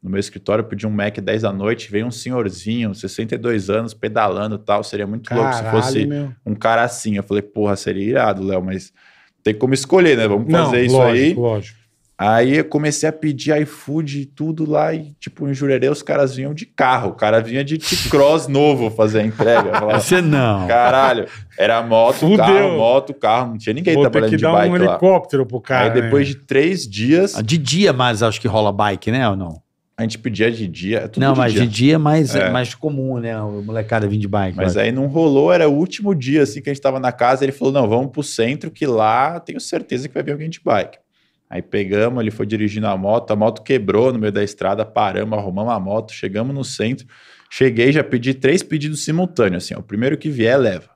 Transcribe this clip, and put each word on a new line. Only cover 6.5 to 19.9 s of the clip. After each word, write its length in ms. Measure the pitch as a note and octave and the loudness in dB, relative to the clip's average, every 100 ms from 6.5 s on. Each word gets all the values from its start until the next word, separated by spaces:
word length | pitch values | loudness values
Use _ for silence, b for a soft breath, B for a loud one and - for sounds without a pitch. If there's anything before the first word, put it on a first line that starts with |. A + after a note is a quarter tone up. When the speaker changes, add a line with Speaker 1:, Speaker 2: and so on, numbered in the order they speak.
Speaker 1:
cara 300 | G#2 A2+ A2+ | -2 0 2
assim. 320 | A#2+ - A2 G2+ | 0 -4 -4 -4
Eu 60 | |
falei: 200 | F#2+ G2+ | -2 -4
Porra, 320 | G2+ - G#2 | -4 -2 -2
seria 300 | G2 - F#2+ | -2 -4 -4
irado, 380 | G#2 C3 A2+ F#2+ F#2+ | -2 0 0 -2 -2
Léo, 160 | F#2 | -4
mas 300 | F#2 F#2 - b b b b _ | -4 -8 -10 b b b b _
tem 120 | - | -4
como 200 | G#2+ B2+ | 0 0
escolher, 420 | C3+ - F#3 F3 B2+ | 0 2 4 6 4
né? 120 | A2 | 4
Vamos 200 | G2+ A#2+ | 0 2
Speaker 2:
Não, 180 | E3 D3+ | 2 2
Speaker 1:
fazer 180 | B2 B2 | 2 4
isso 100 | C3 | 4
Speaker 2:
lógico, 200 | B2 A#2+ | 4 4
Speaker 1:
aí. 160 | C#3+ | 2
Speaker 2:
lógico. 440 | C3+ A#2+ G#2+ G#2 - _ _ _ - | 2 -2 -2 -6 -20 _ _ _ -2
Speaker 1:
Aí 380 | G2 A2+ B2+ D3 | 2 4 4 2
eu 80 | |
comecei 420 | D#3 D3+ D3+ C#3+ D#3 | 0 -2 -2 -2 -2
a 60 | |
pedir 420 | D#3 D#3 C3+ D3 D3+ | -2 -6 -4 -2 0
iFood 600 | D3 - - D3+ D3+ C#3+ | -2 -8 -8 -6 -6 -8
e 20 | |
tudo 400 | C#3 _ D#3 D#3+ | -10 _ -8 -4
lá 300 | D#3 D3+ D#3 | -2 0 0
e, 180 | D#3+ D3+ D3 | -4 -10 -16
tipo, 260 | - - C#3+ | -18 -10 -8
em 60 | |
Jurerê 340 | C3+ C#3 C3 C3+ | -4 0 2 0
os 120 | D3 | -2
caras 320 | - - C3+ | -2 0 0
vinham 200 | B2+ C3+ | -2 -8
de 100 | D3+ | -10
carro, 460 | A3+ - B2+ B2+ G#2+ | -12 -2 0 2 -2
o 20 | |
cara 300 | - G#2+ A2+ | -2 2 2
vinha 200 | A2+ C3 | 0 -4
de 140 | C#3 D#3 | -4 -6
T-Cross 720 | - F3+ - D3+ C#3 D#3+ C#3 | -4 -4 0 4 4 4 2
<laughs> 0 | |
novo 420 | C#3 D3 C3+ A2+ | 2 4 4 0
fazer 300 | A2 A2 G#2+ | 2 2 2
a 20 | |
entrega. 460 | G#2+ A2 A2+ A#2 G2+ | 0 0 4 4 4
Eu 60 | |
falava, 260 | G#2 G#2+ | 0 0